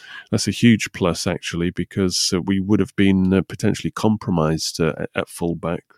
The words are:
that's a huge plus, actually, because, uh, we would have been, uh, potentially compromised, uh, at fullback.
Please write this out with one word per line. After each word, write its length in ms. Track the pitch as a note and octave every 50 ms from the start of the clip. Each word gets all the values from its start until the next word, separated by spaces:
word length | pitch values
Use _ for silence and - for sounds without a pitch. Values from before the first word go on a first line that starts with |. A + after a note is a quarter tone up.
| - - - - - _
that's 180 | - A#2 - G#2+
a 40 | G2
huge 400 | - - A#2+ A2+ G2 - - -
plus, 340 | - G2 F2 E2 - -
actually, 440 | G2 F2 - - - - E2+ E2+ F2+
because, 640 | - - F2+ - - - F#2+ F#2 F#2 - - - G2
uh, 60 | F2+
we 200 | D#2+ F#2+ G2 F#2+
would 200 | F#2 F#2+ G#2+ G2+
have 160 | F#2+ - -
been, 380 | - G2 G2 F#2+ F#2+ F#2 F#2 F#2
uh, 80 | F#2+ E2+
potentially 480 | - - - - G#2 F#2 - - E2+
compromised, 880 | - - - A2 A2 A2 - - F#2 E2 D#2 D#2 D#2+ D#2 - - - -
uh, 140 | E2+ D#2 - - E2+ - -
at 140 | - F2 -
fullback. 560 | - - F2 E2+ E2+ D#2+ - E2 F2 - - _ _